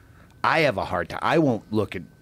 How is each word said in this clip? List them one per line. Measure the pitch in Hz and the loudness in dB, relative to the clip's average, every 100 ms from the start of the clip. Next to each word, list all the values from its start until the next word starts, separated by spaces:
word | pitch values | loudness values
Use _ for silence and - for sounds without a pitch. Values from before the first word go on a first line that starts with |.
| - - - - | -20 -20 -20 -4
I | 113 151 | 0 2
have | 151 98 | 2 0
a | 85 | -2
hard | 90 85 | -4 -4
time. | 92 | -4
I | 107 151 | 0 2
won't | 147 107 - | 2 0 -2
look | 107 98 | -2 -2
at | 95 - - | -4 -12 -12